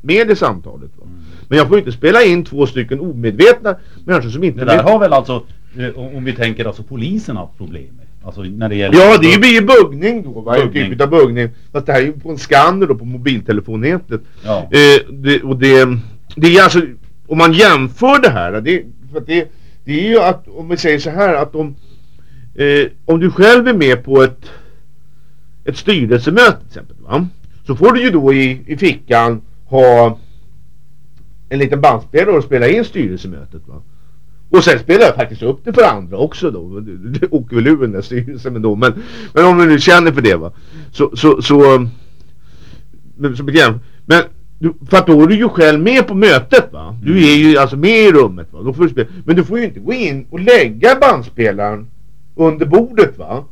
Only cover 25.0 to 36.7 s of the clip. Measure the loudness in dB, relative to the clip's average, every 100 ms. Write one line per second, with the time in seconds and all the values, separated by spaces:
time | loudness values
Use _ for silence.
25 | -18 -18 -20 -18 -18 -12 -10 -8 -2 0
26 | 2 0 0 4 4 2 -10 -18 -18 -20
27 | -6 -6 -6 -10 -18 -18 -10 2 2 2
28 | 0 0 2 2 0 -4 -10 -4 -2 -4
29 | -2 0 0 -2 -10 -20 -4 2 4 6
30 | 4 0 -14 -20 -20 -20 -20 -20 -18 -20
31 | -20 -20 -20 -20 -8 -2 -2 2 2 0
32 | -2 -2 0 0 0 0 2 0 -2 -4
33 | -6 -6 -12 -14 -16 -18 -18 -18 -20 -20
34 | -20 -20 -20 -20 -2 0 2 -2 0 2
35 | 4 2 -6 -6 -6 -6 -4 2 2 2
36 | -8 -6 -6 -4 -6 -6 -12